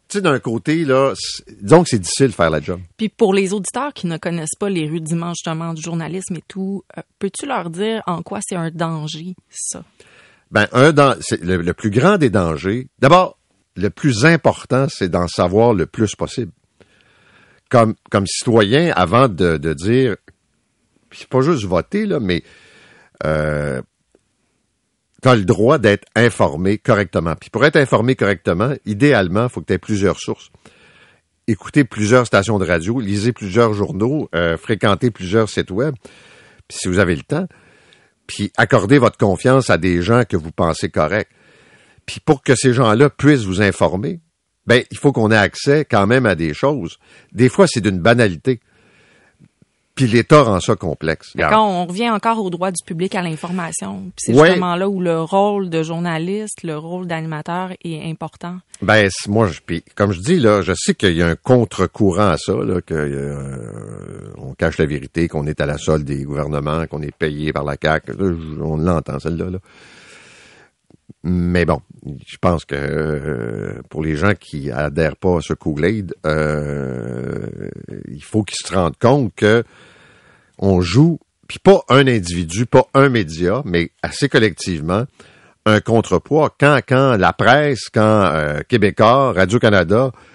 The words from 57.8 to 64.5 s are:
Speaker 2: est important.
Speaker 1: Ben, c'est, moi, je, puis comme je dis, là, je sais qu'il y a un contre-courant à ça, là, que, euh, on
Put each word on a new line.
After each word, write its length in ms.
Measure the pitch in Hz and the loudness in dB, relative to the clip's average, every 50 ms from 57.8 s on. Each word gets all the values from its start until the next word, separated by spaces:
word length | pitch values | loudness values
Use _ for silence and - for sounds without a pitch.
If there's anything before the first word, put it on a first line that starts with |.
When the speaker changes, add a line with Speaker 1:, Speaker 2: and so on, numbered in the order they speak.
Speaker 2:
est 280 | - 170 160 151 - 160 | -10 -10 -10 -8 -8 -10
important. 480 | 160 - 165 156 - - - 170 180 185 - _ - - | -10 -10 -10 -12 -14 -14 -14 -12 -12 -14 -16 _ -16 -6
Speaker 1:
Ben, 280 | - - 107 110 104 95 | 0 2 4 4 4 2
c'est, 200 | - - - 101 | 0 -4 -4 -2
moi, 180 | 101 113 113 92 | 0 2 2 0
je, 140 | 76 - - | -2 -6 -8
puis 200 | - 85 82 - _ _ | -8 -8 -8 -8 _ _
comme 160 | - 107 101 | -2 0 0
je 80 | 98 82 | 0 -2
dis, 180 | 92 139 190 175 | -2 0 2 4
là, 240 | 113 107 104 101 | 4 4 4 4
je 120 | 87 85 87 | 2 0 -2
sais 180 | - - - 185 | -2 -2 -2 -2
qu'il 220 | - - 95 82 | 0 2 2 2
y 60 | 80 | 2
a 60 | 87 85 | 2 0
un 100 | 82 - | 0 0
contre-courant 880 | - - 127 123 113 - - - 92 85 - - 110 98 82 98 104 98 | 2 4 4 4 4 2 -2 -2 -2 -2 0 0 0 2 2 2 2 2
à 100 | 78 - | 2 0
ça, 160 | - - 95 | -2 -2 -4
là, 280 | - 107 107 92 87 | -2 -2 -2 -4 -4
que, 120 | - - 82 | -4 -4 -4
euh, 1400 | 76 76 71 69 69 69 71 71 71 67 67 67 64 57 53 52 55 50 52 53 50 50 50 - 50 50 50 50 - | -4 -2 -4 -4 -6 -6 -6 -8 -8 -10 -10 -12 -12 -14 -14 -14 -16 -16 -16 -16 -16 -16 -16 -16 -16 -18 -18 -18 -16
on 160 | 67 67 | -16 -14